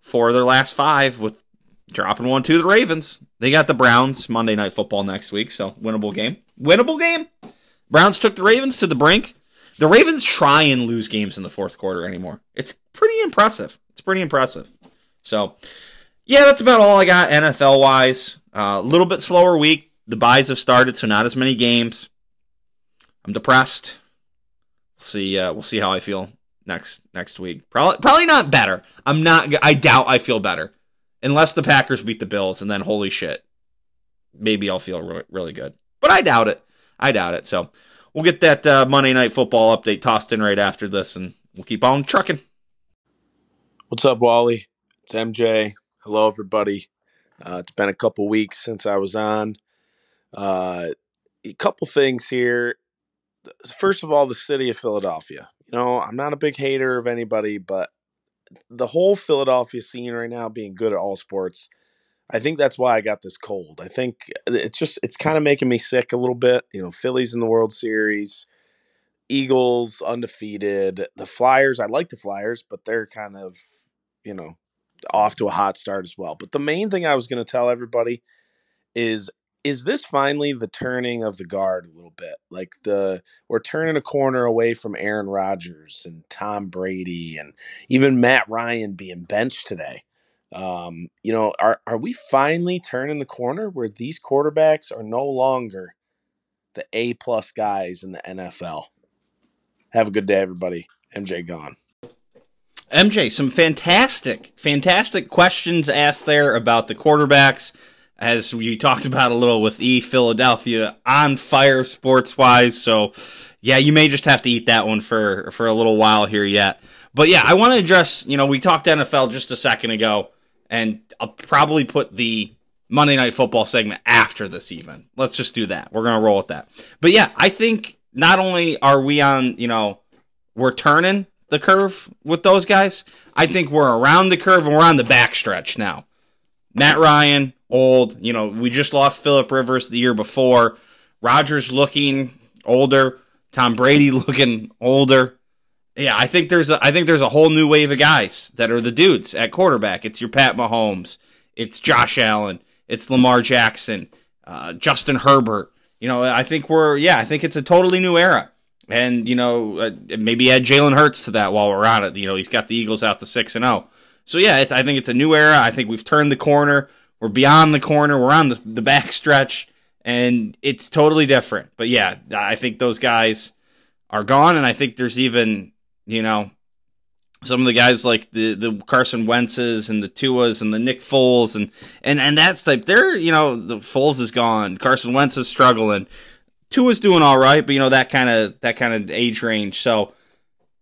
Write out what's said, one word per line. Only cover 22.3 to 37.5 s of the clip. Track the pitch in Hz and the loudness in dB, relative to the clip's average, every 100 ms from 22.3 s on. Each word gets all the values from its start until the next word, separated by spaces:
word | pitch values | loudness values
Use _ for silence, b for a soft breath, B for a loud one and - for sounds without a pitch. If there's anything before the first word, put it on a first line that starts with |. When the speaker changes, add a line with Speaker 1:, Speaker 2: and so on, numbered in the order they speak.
| _ _ _ _ _ _ _ _ _ | _ _ _ _ _ _ _ _ _
Speaker 1:
I'm | - | -12
depressed. | 107 - 131 131 - - - _ _ _ _ _ _ _ _ _ - | -6 2 2 2 -2 -8 -16 _ _ _ _ _ _ _ _ _ -14
We'll | |
see, | - 104 98 95 | -10 -8 -4 -4
uh, | 92 | -4
we'll | 80 | -6
see | - 110 | -8 -4
how | 101 | -2
I | 95 | -4
feel | - 95 98 _ _ _ - | -6 -10 -10 _ _ _ -12
next, | 87 - - _ | -12 -12 -20 _
next | 95 87 - | -16 -16 -14
week. | 92 85 _ | -14 -14 _
Probably, | 120 160 - | -2 0 2
probably | - 302 339 | 4 4 4
not | 294 147 | 2 2
better. | 139 98 92 - b | 2 2 -2 -8 b
I'm | - 151 | -4 0
not | 160 165 131 | 4 2 2
g-, | 143 | 0
I | 147 | 2
doubt | 151 139 123 123 | 2 4 4 4
I | 127 | 0
feel | - 113 | 0 -4
better. | 98 85 80 _ _ _ _ _ | -4 -6 -8 _ _ _ _ _
Unless | 131 143 160 | -2 2 2
the | - | 2
Packers | 147 139 127 131 | 2 2 2 -4
beat | 104 113 | -6 -8
the | 95 | -6
Bills, | 101 95 92 | -4 -4 -4
and | 98 | -6
then, | 101 | -6
holy | 90 107 98 | -4 -4 -4
shit, | - 85 - _ _ _ _ _ _ _ _ _ | -6 -8 -10 _ _ _ _ _ _ _ _ _
maybe | - 110 104 98 | -8 -4 -2 -2
I'll | 92 | -6
feel | - 87 | -6 -10
re-, | 87 85 - | -10 -12 -12
really | 92 85 | -10 -10
good. | - 69 - _ _ | -12 -16 -16 _ _
But | 302 | 2
I | 370 | 2
doubt | 208 123 110 | 2 2 2
it. | - _ _ _ - | -2 _ _ _ -4
I | 139 | -2
doubt | 113 87 | 0 -2
it. | 85 | -6
So | - | -6